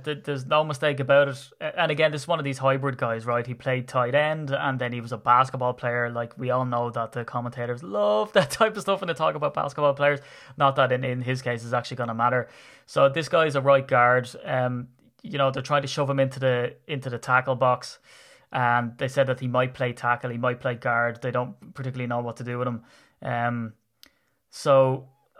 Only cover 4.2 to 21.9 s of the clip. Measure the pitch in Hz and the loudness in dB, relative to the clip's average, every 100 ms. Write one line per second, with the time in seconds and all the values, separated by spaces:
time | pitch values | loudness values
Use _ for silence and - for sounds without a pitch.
4.2 | 151 156 147 139 147 131 123 120 117 117 | 0 -2 -4 -2 -2 -2 -4 -6 -8 -4
5.2 | 123 123 131 135 123 123 123 120 120 117 | 4 6 6 2 -2 -2 -2 -2 -2 -4
6.2 | 117 - 127 127 127 123 120 117 113 - | -6 -6 -2 0 0 -2 -2 -4 -6 -6
7.2 | 117 123 120 127 120 123 170 202 208 208 | -6 -6 -6 -6 -6 -6 -6 -2 2 2
8.2 | 208 202 185 - 220 214 190 196 185 156 | 2 2 2 2 0 0 -2 -2 -2 -2
9.2 | 156 151 147 147 147 139 147 139 143 143 | 0 0 -2 -2 -4 0 0 2 2 0
10.2 | - - - - 139 135 131 127 127 123 | -4 -20 -14 0 2 4 2 2 -2 -4
11.2 | 123 131 127 120 117 123 117 123 120 113 | -2 -4 -2 -6 -2 -4 -4 -6 -6 0
12.2 | 120 123 117 - - - - - 139 139 | 2 2 -2 -10 -20 -20 -6 4 4 4
13.2 | 156 170 160 139 135 139 131 127 120 127 | 0 2 2 2 6 4 6 4 6 4
14.2 | 120 - 190 135 123 123 123 _ _ _ | 0 -8 -4 -2 0 -2 -8 _ _ _
15.2 | - 147 135 135 131 147 139 143 139 139 | -8 0 0 0 -2 -2 -2 -2 -2 2
16.2 | 135 131 131 123 123 - - 147 127 120 | 0 0 0 2 -2 -6 -8 -8 -6 -8
17.2 | - 127 127 127 127 123 - - _ - | 0 2 2 2 2 2 -2 -18 _ -20
18.2 | - - _ - 123 120 120 113 135 131 | -20 -20 _ 0 2 2 0 -4 -4 0
19.2 | 131 127 131 123 127 131 127 120 123 120 | 0 0 -2 0 0 -2 -6 -2 -2 -2
20.2 | 127 117 123 123 131 117 131 117 120 117 | -2 -4 -2 -2 -4 -4 -2 0 0 -2
21.2 | 127 123 123 - - - 131 | -4 -4 -4 -8 -18 -10 -8